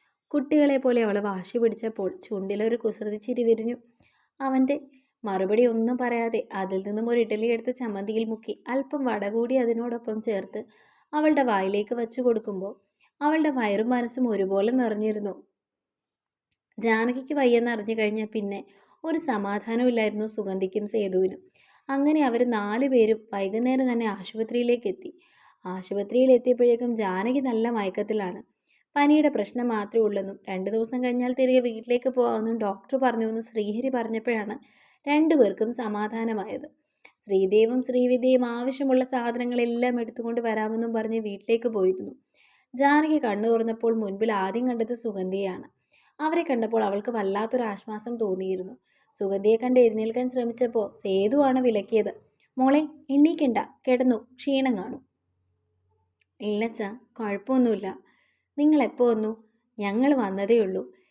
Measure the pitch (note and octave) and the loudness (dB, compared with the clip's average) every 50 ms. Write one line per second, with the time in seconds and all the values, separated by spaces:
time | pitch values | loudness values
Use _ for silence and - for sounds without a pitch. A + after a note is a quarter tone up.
0 | _ _ _ _ _ _ - D4 C4+ D4 D4+ D4+ D4 C#4+ C#4 C4 C4 C4 B3 A#3 | _ _ _ _ _ _ -4 -4 -2 2 2 4 4 4 2 2 2 2 2 2
1 | A3+ G#3 G3 G#3 G3+ G#3 G3 F#3 F3+ - - A#3+ A#3 A3+ G#3 A3 - A3 A3 - | 2 2 0 -2 -2 -2 -4 -6 -8 -6 -2 0 0 0 0 -2 -6 -8 -6 -6
2 | G3 F3+ - - - - A3 G3 F#3+ F#3+ G3+ G3+ G#3+ A3+ A#3+ A#3 - A3 G#3 - | -6 -6 -6 -8 -10 -8 -8 -6 -6 -4 -4 -2 -2 -2 -2 -2 -2 -4 -4 -4
3 | G#3+ G#3+ G#3 G#3+ G#3 - B3 A#3 A#3+ A3+ A3+ A3 A3 A#3 A#3+ - - _ _ _ | -6 -8 -8 -8 -6 -6 -4 0 2 2 2 2 0 -4 -6 -8 -12 _ _ _
4 | _ _ _ _ _ _ _ _ C#4 C4+ C4 C4 C4 C4 C#4+ D4 - - _ _ | _ _ _ _ _ _ _ _ -4 0 2 2 2 2 0 -2 -6 -10 _ _
5 | _ _ _ _ - G#3+ G3 F#3 F#3+ F#3+ G#3 A3 B3 B3 A3+ A3+ A3+ A#3 B3+ B3 | _ _ _ _ -8 -6 -2 -2 0 2 4 4 4 4 2 2 0 0 -2 -2
6 | B3 A#3+ A#3+ A#3 A3+ A#3 A#3 A3 - - - G3 F#3+ F#3 F#3+ F#3+ F#3+ G3+ G3+ G#3+ | -2 -2 -2 -2 -2 -2 -2 -4 -6 -6 -6 -6 -6 -4 -4 -6 -6 -4 -6 -4
7 | A3+ A#3 A#3+ A#3+ A#3 G#3+ G#3+ G#3+ A3 A#3 A#3 A3+ A#3 - B3 B3+ B3+ A3+ G3+ G3 | -2 0 2 2 2 0 0 -2 0 -2 -2 -2 -2 -6 -6 -6 -6 -6 -6 -6
8 | G3+ G3+ G#3+ A3 A3+ A3 A3 G#3+ - - - - _ - B3 C4+ C4+ C4+ - D4 | -6 -4 -2 -2 -2 -4 -6 -8 -8 -10 -12 -10 _ -4 -4 -4 -4 -4 -4 -4
9 | C4+ B3 A3 G#3 G3+ G3+ G#3 A3+ A#3 A#3 C4 C4 B3 A#3 A#3 A3+ A#3 A#3+ A#3 A#3 | -2 -2 -2 -2 -2 -2 -2 -2 0 0 0 0 2 2 0 -2 -2 -4 -6 -6
10 | A#3 - G#3+ A3 G#3+ A#3 G#3+ G3 F#3+ - - G#3 A#3 - _ _ _ _ _ _ | -6 -6 -6 -6 -4 -4 -4 -4 -4 -6 -10 -12 -12 -14 _ _ _ _ _ _
11 | _ _ - D4+ D4+ D#4 D#4 C#4+ C4+ B3 G#3+ G3 F#3+ F#3+ G3+ G3+ G#3 G#3 A#3+ A#3+ | _ _ -4 0 0 2 2 2 2 2 2 0 0 0 -2 -2 -2 -4 -4 -6
12 | A#3 A3+ A#3 C4 B3 B3 A#3 A3 A3 - G3+ F#3 F#3 G3 A#3+ - _ _ _ _ | -6 -6 -6 -2 0 0 0 0 -2 -6 -8 -8 -10 -10 -12 -16 _ _ _ _
13 | _ _ _ _ C#4+ D4 D#4 D#4+ D#4 D#4 C4+ C4 A#3 G#3 G3+ G3+ A3 A#3+ B3 B3 | _ _ _ _ -2 0 2 2 2 0 0 0 0 0 0 0 0 0 0 0
14 | A#3+ A#3 A#3 B3+ B3+ A#3+ G#3+ G3 G3 F#3+ F#3+ G3 G3 A3+ B3 C4 B3 A3+ G#3+ G#3 | -2 -4 -2 -2 -2 0 0 0 0 0 0 2 2 2 2 2 0 0 0 -2
15 | G#3+ A3 G#3+ G#3 G3+ G3+ F#3 - - _ _ _ _ _ _ _ _ _ _ _ | -2 -2 -2 -2 -6 -6 -8 -10 -16 _ _ _ _ _ _ _ _ _ _ _
16 | _ _ _ _ _ _ _ _ _ _ _ _ _ _ _ - G3+ A3+ A3 A3 | _ _ _ _ _ _ _ _ _ _ _ _ _ _ _ -4 0 0 2 2
17 | A3+ A#3+ B3 C4 C4 C4 D4+ C#4+ C4+ B3 A#3+ A#3 A#3 A#3+ A#3 A3 G#3 G#3 A3+ A3+ | 2 0 -2 -4 -6 -4 0 2 4 4 4 4 2 0 -2 -4 -4 -4 -2 0
18 | G#3+ G#3+ G#3 A3 G#3+ G#3+ - A3 G3+ G3+ G3 G3+ - - _ _ _ _ _ _ | 0 0 0 -2 -4 -4 -4 -4 -4 -4 -6 -8 -10 -16 _ _ _ _ _ _
19 | - D#4+ D#4+ E4 D#4+ C#4+ A#3+ G#3 G3 G3+ G3+ G#3 G3+ A3+ A3+ A#3 B3 B3+ A#3+ A3+ | -6 -4 -4 -2 -2 -2 -2 -2 -2 -4 -4 -4 -4 -4 -2 0 2 2 2 2
20 | G#3+ G#3+ G#3 G#3 G#3+ A3 G#3+ - G#3 F#3+ F#3+ F#3+ F#3+ F#3 F#3 G#3+ G#3 G#3 A3+ A3 | 0 -2 -2 -4 -6 -6 -6 -6 -6 -4 -4 -4 -4 -4 -4 -6 -6 -4 -2 -2
21 | G#3 F#3+ F#3 F#3 F#3+ F#3 F#3+ - - _ _ _ _ _ _ _ _ - C4+ C#4 | -2 0 0 0 0 0 -2 -6 -14 _ _ _ _ _ _ _ _ -4 -2 0
22 | C#4 D4 D#4 D#4 D4 B3+ A3+ A#3 B3 B3 A#3 G#3+ G3+ G#3 G#3+ A#3 C4+ C#4+ C4 B3 | 2 2 2 4 2 2 2 2 2 0 0 0 -2 -2 0 0 0 4 4 4
23 | A3 G#3+ A3+ G#3+ - - - G3+ G3 F#3+ G3 A3+ A#3+ B3+ C4 C4 C4 B3+ A#3+ A#3 | 6 4 4 0 -2 -6 -6 -4 -4 -2 -2 0 0 2 2 2 2 0 0 0
24 | A#3 A3 G3 F#3+ F#3 - - A3 A3+ A3 A#3+ A#3+ A#3+ A#3+ A#3+ A#3+ A#3 G#3 F#3 - | -2 -2 -4 -6 -10 -12 -6 -6 -6 -2 -2 0 2 2 0 0 0 -4 -6 -6
25 | - - - _ _ _ _ _ _ _ _ _ - F#3 F3+ F#3+ F#3 - G3 G3+ | -10 -16 -18 _ _ _ _ _ _ _ _ _ -10 -8 -8 -8 -8 -6 -4 -4
26 | G3+ G3+ A3 B3 B3+ C4 B3+ A#3+ A#3+ B3+ B3 A#3 B3 A#3+ A#3+ A3+ B3 A#3+ A#3 A3 | -4 0 2 4 6 8 6 6 6 2 2 4 4 4 4 4 2 -2 -2 -2
27 | G#3+ F#3+ F3+ F#3 G3 A#3 B3+ C#4+ C4 C4+ A#3 A3 A3+ A#3 A#3+ A3 G3+ F#3+ F#3 - | -2 -2 -2 -2 -2 0 0 0 0 0 0 0 0 0 0 -2 -2 -2 -2 -4
28 | G#3 G#3 A3 G#3+ G3 F3+ F3+ G3 - _ _ _ _ _ _ _ _ _ _ D4 | -4 -2 -2 -4 -2 -4 -6 -8 -14 _ _ _ _ _ _ _ _ _ _ 2
29 | C#4+ C#4+ D4+ D4+ D4 D4 - - G3+ - - B3 A#3+ B3 A3+ G#3+ G#3 G3+ - A3+ | 4 6 6 6 4 4 2 0 -4 -4 -4 -4 -2 -2 -2 -2 -4 -2 0 2
30 | A3 G#3 G3+ G3 F#3+ F#3+ G3 - - - F#3+ F#3 F#3 G3 G#3+ A3+ A3+ A3+ B3+ B3 | 2 2 0 -2 -4 -6 -10 -12 -10 -8 -6 -6 -4 -4 -2 -2 -2 -2 -4 -4
31 | B3 B3 A#3+ B3 B3 B3 B3+ B3+ C4 B3+ B3+ B3+ A#3+ A#3+ A3+ A3 A3 A#3+ A#3+ B3 | -2 -2 -2 -2 -2 -2 0 0 2 4 4 4 2 2 -4 -8 -4 -2 -2 0
32 | B3 C4 B3+ B3+ A#3+ A#3+ A#3 A3 G#3+ A3+ A3+ A#3 G#3+ G3+ F#3+ G#3 - - - C4+ | 0 0 0 2 0 2 0 0 -2 -2 -2 -2 -2 -2 -4 -4 -6 -6 -2 0
33 | C4+ B3+ A#3 A3+ A3+ A3 A3 A3+ A3+ - - A3+ G#3 G3+ G#3 A3 B3 C4+ C4 A#3+ | 0 0 0 0 -2 -2 -4 -6 -8 -6 -6 -4 -4 -4 -4 -4 -4 -2 -2 -2
34 | A3+ A3 A3+ A3+ A3 B3 A#3+ A3 G3+ G#3 G#3 - - _ _ _ _ _ _ _ | -4 -4 -6 -4 -4 -2 -2 -2 -4 -6 -10 -12 -14 _ _ _ _ _ _ _
35 | _ C#4 D4 D4+ D#4+ D#4+ E4 D4 B3 G3 F#3+ - A3 A3 A#3+ - A#3+ G#3+ G#3 G3+ | _ 0 2 4 4 6 6 6 6 4 4 0 -2 -4 -2 -4 -6 -6 -4 -4
36 | G#3 G#3+ A3+ A3+ A3+ A3+ A3 G#3 - - G3+ G#3 - - - _ _ _ _ _ | -4 -4 -4 -4 -4 -4 -4 -4 -6 -6 -8 -10 -12 -14 -18 _ _ _ _ _
37 | _ - - _ _ - G3 F#3+ G3 F#3+ G3+ G#3+ A3 A3+ B3 B3+ B3+ - B3 B3 | _ -20 -20 _ _ -2 2 2 2 4 4 4 4 4 2 0 -2 0 0 2
38 | B3 B3 B3+ B3 A#3 B3+ C4 B3 B3 A#3+ A#3 A#3+ B3 C4 C4 C4+ C#4+ C4+ C4 B3+ | 2 2 2 2 4 4 4 4 2 0 -2 -4 -4 -4 -4 -2 0 2 2 2
39 | B3+ B3+ - B3 A#3+ A#3+ A#3 A#3+ B3 B3 B3 A#3+ A#3+ A#3 A#3 A#3 A#3+ B3 B3 A#3+ | 2 0 -2 -2 -2 -2 -2 -2 -4 -2 -2 0 0 0 0 0 0 0 0 -2
40 | A#3 A3+ A#3+ - A3+ A#3 A#3 A#3+ A#3 A3+ A3 G#3+ G#3+ G#3+ A3+ A3+ A3+ A#3 A3+ A3+ | -4 -6 -8 -8 -6 -4 -4 -2 -2 -2 -2 -2 -2 -2 -2 -2 -4 -2 -2 -4
41 | A3 A3 A3+ A3+ A3 G#3 G3 G3+ - - A3+ A3+ A#3 B3 A3 G#3 F#3+ F#3 F#3+ F#3 | -2 -2 -4 -4 -4 -6 -8 -10 -2 0 0 0 0 -2 0 2 2 2 0 0
42 | G3 G3 - - _ _ _ _ _ _ _ _ _ _ - B3 C#4 C#4 C#4+ D4+ | -6 -12 -14 -18 _ _ _ _ _ _ _ _ _ _ -4 0 2 4 4 4
43 | D4+ D#4 D#4 D4+ B3 A3+ G3+ G3+ G#3+ A3+ A3+ A3+ A3+ A3+ A3+ A3+ - A#3 A3+ A3+ | 4 4 2 0 0 0 -2 0 2 2 2 2 2 0 -2 -2 0 0 0 0
44 | G#3+ G3 F#3+ G3 A3 A3 G#3+ G3 F#3+ F#3+ G3+ A#3 B3 B3+ B3 A#3 A3+ A3 B3 A#3 | -2 -4 -4 -2 -2 0 0 0 -2 -2 -2 -2 -2 -2 0 -2 -2 -4 -4 -6
45 | - A3+ G3+ G3 F#3 F#3 F#3 G3 G3+ F#3+ F#3 - - - _ _ _ _ _ _ | -6 -6 -4 -4 -4 -4 -2 -2 -4 -4 -6 -8 -12 -16 _ _ _ _ _ _
46 | _ _ _ - D4 D#4 D#4+ F4 E4 E4 C4+ A#3 A3 G#3+ A3+ A3 G#3+ G3+ G3 G3+ | _ _ _ -6 -4 -2 0 0 0 0 0 -2 0 0 0 0 0 0 0 -2
47 | G#3 - A#3 A3 G3+ G3 G3 G3+ A3 A3+ B3+ B3 A#3+ G#3+ G3+ F#3+ - - G#3+ G#3+ | -4 -4 -4 -2 -2 -2 -2 -2 -2 -2 -2 -2 -2 -4 -6 -8 -10 -12 -12 -12
48 | - A#3+ A#3+ A3+ A3+ G3+ F#3 F#3+ F#3+ F#3 F#3+ F#3 F#3 F#3+ A#3+ - _ _ _ _ | -10 -10 -6 -4 -4 -4 -2 -4 -4 -4 -4 -4 -6 -10 -14 -18 _ _ _ _
49 | _ _ _ _ G3+ F#3+ G3 G3 G3 G#3+ A3+ A3+ A3+ B3 B3+ B3+ B3 A3+ G#3+ A3 | _ _ _ _ -4 -2 -2 0 2 4 2 4 2 4 6 6 6 6 4 2
50 | A3 A3+ A3+ B3 B3+ B3+ B3 B3+ A#3+ A#3 A#3 - B3+ A#3 A#3 A#3 G3+ G3 - - | -2 -2 -2 -4 -4 -2 -2 -2 -2 -4 -2 -2 -2 -2 0 -2 -2 -2 -6 -8
51 | - G3+ F#3+ F#3+ G3 A3 B3 C#4+ C#4+ C4+ B3+ C4 B3+ B3 A3 G#3 G3 G3+ A#3 A3 | -4 -2 0 2 2 2 4 4 4 4 4 4 2 2 0 0 -2 0 0 0
52 | G#3 - - - - _ _ _ _ _ _ - B3+ C4+ C#4 D4+ D#4 D4 - - | 0 0 -4 -10 -16 _ _ _ _ _ _ 0 2 4 4 4 2 0 -6 -14
53 | - - C4+ C#4+ D4 D#4+ E4 D4+ D4+ C4 A3+ G3+ - - - _ _ - B3+ B3 | -8 0 4 6 6 6 4 2 0 0 0 0 -4 -4 -10 _ _ 2 2 4
54 | C4 B3+ B3 G#3+ - - _ - - C#4 C#4 C4+ C4+ C4 A#3+ G3 F#3 A3+ - - | 4 4 2 2 -2 -8 _ -8 -4 0 0 2 2 0 0 -2 -4 -8 -12 -14
55 | - _ _ _ _ _ _ _ _ _ _ _ _ _ _ _ _ _ _ _ | -16 _ _ _ _ _ _ _ _ _ _ _ _ _ _ _ _ _ _ _
56 | _ _ _ _ _ _ _ _ - G#3 G#3 G#3 A3 A#3 A3+ - A3 G3 G#3+ B3 | _ _ _ _ _ _ _ _ -6 -4 -2 -2 -2 -4 -4 -6 -8 -8 -8 -12
57 | - _ _ - A3+ G#3 G3+ G3+ - - C4 C4 B3 A#3+ G#3+ G3 G#3 F#3+ - - | -18 _ _ -8 -6 -4 -4 -6 -2 0 2 4 4 4 2 0 -2 -6 -8 -10
58 | - _ _ _ _ _ _ _ _ _ _ - D4 D4+ D#4 D4 B3+ G#3+ - - | -14 _ _ _ _ _ _ _ _ _ _ 2 4 6 6 6 4 2 2 2
59 | B3 A#3+ A#3 A3 G#3+ G#3+ A3 - _ _ _ _ _ _ _ - G3+ G3+ G3 A3+ | 2 4 4 2 0 -2 -4 -8 _ _ _ _ _ _ _ -6 -4 -2 0 2
60 | C4 C#4 D4 C4 A3 G3 F#3+ F#3+ G3+ G3 A#3 A#3 G#3+ F#3+ F#3 F#3 - - - _ | 4 4 4 4 2 0 -2 -2 2 4 4 4 4 2 0 -4 -6 -8 -14 _
61 | _ _ | _ _